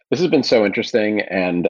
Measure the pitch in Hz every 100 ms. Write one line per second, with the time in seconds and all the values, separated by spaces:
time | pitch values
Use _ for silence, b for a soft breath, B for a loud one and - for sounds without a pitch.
0 | - 135 170 147 120 117 101 117 107 117
1 | 107 104 - 95 90 87